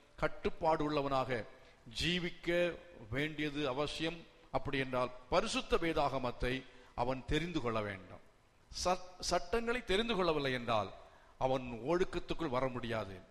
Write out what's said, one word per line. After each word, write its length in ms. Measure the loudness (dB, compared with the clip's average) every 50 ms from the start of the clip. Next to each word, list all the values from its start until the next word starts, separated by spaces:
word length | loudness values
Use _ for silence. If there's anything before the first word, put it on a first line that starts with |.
| -20 -20 -4
கட்டுப்பாடு 680 | -2 -2 -2 -2 -2 -2 -4 -2 0 2 4 4 4 2
உள்ளவனாக 640 | 2 2 2 2 2 2 2 2 2 0 -2 -4 -6 -12 -20 -20 -20 -20 -20 -18 -10 -4 -2
ஜீவிக்க 760 | 0 2 2 2 0 -2 -6 -4 -2 2 2 4 4 2 0 -4 -10 -16 -18 -18 -10 -4
வேண்டியது 580 | -2 -2 -2 -2 -2 -2 -2 -2 0 0 0
அவசியம். 500 | 0 0 0 -2 -2 -2 -2 -2 -4 -4 -6 -10 -18 -20 -20 -8 -4
அப்படி 260 | -2 -2 0 0 0
என்றால் 340 | 0 0 0 2 0 0 0 -2 -8 -4 0
பரிசுத்த 480 | 2 2 4 2 0 -2 2 2 2
வேதாகமத்தை 880 | 2 4 2 2 2 2 2 2 0 0 -2 -2 0 0 0 0 -2 -4 -8 -16 -20 -20 -8 -4
அவன் 300 | -2 0 0 0 -2 -2
தெரிந்து 360 | 0 0 0 0 0 -2 -2
கொள்ள 200 | 0 0 0 0
வேண்டும். 420 | -2 -2 -4 -8 -10 -14 -18 -18 -20 -20 -20 _ _ _ _ -20 -20 -14
சட்-, 480 | -8 -2 0 0 0 0 -2 -8 -12 -8
சட்டங்களை 640 | -2 0 0 0 2 0 0 0 0 0 -2 -2 0
தெரிந்து 320 | 2 2 2 2 2 2
கொள்ளவில்லை 380 | 2 4 4 4 2 2 0 0
என்றால் 400 | 0 0 2 2 2 2 0 -4 -12 -18 -20 -20 -20 -20 -18 -4
அவன் 280 | 0 2 2 2 2 0 -4 -6 -4 0
ஒழுக்கத்துக்குள் 600 | 2 2 2 2 2 0 -2 -4 -2 -2 -2 0 0
வர 180 | 2 2 2
முடியாது, 520 | 0 0 -2 -4 -2 -2 -2 -2 -4 -8 -12 -16 -18